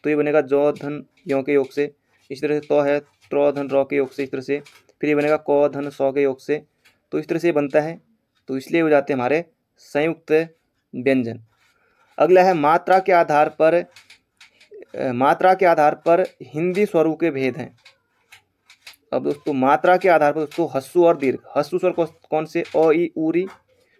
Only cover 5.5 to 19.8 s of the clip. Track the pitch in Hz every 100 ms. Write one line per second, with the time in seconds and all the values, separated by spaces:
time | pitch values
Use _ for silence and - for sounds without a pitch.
5.5 | 143 147 139 143 139 135 135 139 131 -
6.5 | 147 - _ _ _ _ 156 156 165 170
7.5 | 147 143 151 151 170 _ _ _ _ -
8.5 | 135 131 165 160 147 139 135 123 151 175
9.5 | _ _ _ - 143 160 156 - 156 165
10.5 | _ _ _ _ 135 127 131 117 113 -
11.5 | _ _ _ _ _ _ - 151 185 185
12.5 | 170 147 170 175 185 185 175 165 147 156
13.5 | - 160 170 175 - _ - _ _ -
14.5 | _ _ 415 - - 135 123 139 170 185
15.5 | 190 180 165 151 156 160 170 180 - -
16.5 | 151 175 180 208 165 160 156 165 135 131
17.5 | 120 107 - - _ _ _ _ - _
18.5 | _ _ _ - - _ 131 139 143 -
19.5 | 135 131 151